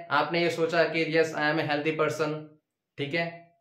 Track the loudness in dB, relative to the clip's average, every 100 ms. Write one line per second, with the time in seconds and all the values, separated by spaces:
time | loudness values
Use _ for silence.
0 | -2 0 0 0 0 0 0 2 2 2
1 | 0 2 2 2 0 2 0 0 0 0
2 | 0 0 -2 -4 -10 -18 _ _ _ -10
3 | -4 -2 -4 -8 -20 _